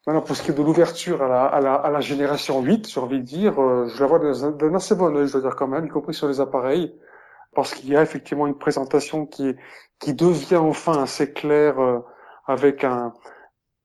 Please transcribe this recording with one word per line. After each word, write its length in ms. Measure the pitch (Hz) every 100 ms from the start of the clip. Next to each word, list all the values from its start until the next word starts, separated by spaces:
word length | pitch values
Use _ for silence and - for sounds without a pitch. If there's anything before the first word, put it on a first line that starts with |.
| -
Maintenant, 160 | 156
pour 140 | 156 139
ce 60 |
qui 80 | -
est 40 |
de 80 | 143
l'ouverture 600 | 151 160 165 - 180 151
à 60 | 131
la, 160 | 123
à 160 | 135 147
la, 140 | 135
à 160 | 139 147
la 100 | 147
génération 640 | 123 143 143 143 - 135
huit, 260 | 127 220 -
j'ai 120 | 139
envie 180 | 123 135
de 60 |
dire, 360 | 123 156 208 139
euh, 280 | 131 123 120
je 120 | 113
la 60 | 139
vois 120 | 165
d'un, 320 | 151 123 143
d'un 220 | 147 156
assez 200 | 185 -
bon 200 | 185 175 147
œil, 120 | 143
je 80 | 135
veux 60 |
dire 140 | 131 131
quand 100 | 135
même, 180 | 143
y 40 | 156
compris 260 | 151 156
sur 140 | 151 147
les 120 | 135
appareils, 540 | 131 131 127 160 151 - - - - - -
parce 200 | - 131
qu'il 160 | - 131
y 60 | 147
a 60 |
effectivement 440 | 156 139 - 143 143
une 100 | 139
présentation 720 | 151 143 135 147 147 156 147
qui, 280 | - 135 131 - - _ -
qui 160 | -
devient 420 | 127 175 156 - 175
enfin 460 | 156 143 - 151
assez 300 | 131 - 143
claire, 480 | - 147 147 151 131
euh, 180 | 127 120 - - - - -
avec 360 | 127 139 139
un, 300 | 135 123 117 - - - - _ _ _